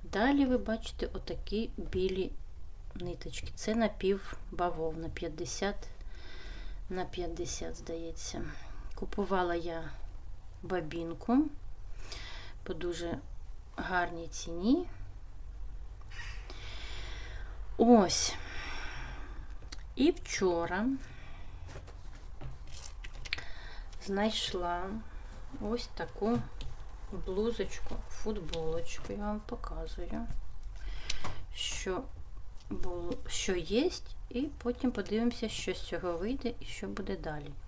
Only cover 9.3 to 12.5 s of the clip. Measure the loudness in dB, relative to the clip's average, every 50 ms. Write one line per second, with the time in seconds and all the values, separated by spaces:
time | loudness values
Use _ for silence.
9.3 | 4 4 4 4 2 0 0 -2 -2 -2 -2 -4 -4 -4 -4 -6 -6 -6 -6 -6
10.3 | -8 -6 -8 -10 -10 -8 -2 0 0 0 0 0 -2 -2 -2 -2 -4 -4 2 6
11.3 | 6 6 6 4 0 -4 -4 -4 -4 -4 -4 -6 -4 -4 -4 -6 -6 -8 -8 -6
12.3 | -8 -6 -8 -8